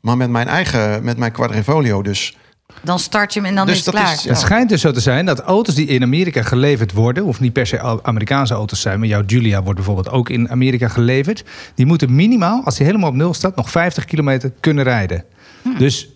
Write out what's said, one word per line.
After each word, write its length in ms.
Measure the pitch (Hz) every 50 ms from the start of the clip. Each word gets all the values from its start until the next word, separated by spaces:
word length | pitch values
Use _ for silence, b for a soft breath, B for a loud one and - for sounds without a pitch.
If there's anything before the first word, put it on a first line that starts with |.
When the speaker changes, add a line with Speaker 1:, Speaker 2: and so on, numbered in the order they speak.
Speaker 1:
Maar 160 | - 117 123
met 120 | 123 127 120
mijn 180 | 120 117 120
eigen, 560 | - 127 180 180 - - 117 107 107 104 107 107
met 140 | 120 120
mijn 140 | 117 120 113
Quadrivolio 720 | 117 - 120 113 104 110 98 135 156 156 139 113 101 98
dus. 360 | 101 101 98 - - - b b b b b _ _ _ - - -
Speaker 2:
Dan 160 | 165 180 175
start 340 | - - - 208 208 202 -
je 60 | 208
hem 100 | 196 185
en 60 | 202
dan 100 | 196 196
Speaker 1:
Dus 140 | 185 180 185
Speaker 2:
is 60 | -
het 80 | 185 214
Speaker 1:
dat 100 | 214 202
Speaker 2:
klaar. 100 | 175 151
Speaker 1:
is, 100 | 151 -
ja. 60 | 143
Speaker 3:
Het 100 | 123 -
schijnt 300 | - - 202 233 254 214
dus 120 | 208 147
zo 100 | - 156
te 80 | 123 123
zijn 260 | 104 135 123 147 185
dat 140 | 185 139 -
auto's 360 | - - 185 214 226 220 139
die 120 | 143 156
in 160 | 143 135 123 127
Amerika 380 | 123 139 170 185 175 - 123 107
geleverd 480 | 104 123 123 135 147 143 113 113 95 92
worden, 300 | 110 113 120 127 180 208
hoeft 160 | 165 107 -
niet 140 | 131 120 113
per 140 | - -
se 340 | - 127 - - 123 113 110 -
Amerikaanse 500 | 123 113 107 107 101 139 139 135 110 113
auto's 240 | 104 107 101 - -
te 80 | - 107
zijn... 100 | 95 104
maar 80 | 113
jouw 160 | 107 104 101 101
Giulia 340 | 95 117 123 117 107 98 98
wordt 140 | 92 98 95
bijvoorbeeld 340 | 92 95 101 101 92 92 -
ook 200 | 135 127 117 -
in 200 | 127 117 117 -
Amerika 380 | 120 127 127 131 123 117 123
geleverd... 560 | 113 - 123 117 120 131 135 139 180 220 - - B B B B B B
die 100 | - 127
moeten 300 | 147 170 156 147 123 127
minimaal, 460 | 147 190 226 262 220 175 180 226 254 -
als 100 | 143 110
die 80 | - 139
helemaal 240 | 160 208 214 180 147
op 60 | 123
nul 180 | 139 160 175 165
staat... 220 | - - 190 190
nog 140 | - 117 -
vijftig 340 | - 170 170 180 - - -
kilometer 460 | - - 156 143 139 135 127 139 131 - -
kunnen 240 | - 160 147 143 131
rijden. 400 | 127 123 110 98 85 87 85 - _ B B B B B B
Speaker 2:
Hmm. 160 | B 247 254
Speaker 3:
Dus... 320 | 147 127 143 - - - - -